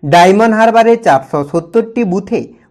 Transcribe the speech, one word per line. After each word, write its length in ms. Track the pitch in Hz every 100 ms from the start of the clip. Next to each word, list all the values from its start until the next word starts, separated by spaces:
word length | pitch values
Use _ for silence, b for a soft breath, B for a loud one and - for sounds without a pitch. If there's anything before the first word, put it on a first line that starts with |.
ডায়মন্ড 500 | 143 170 180 202 226 220
হারবারে 380 | 226 226 226 233
চারশো 420 | 185 135 - 147
সত্তরটি 580 | 143 165 165 226 226 247
বুথে 380 | 208 190 190 220 - b b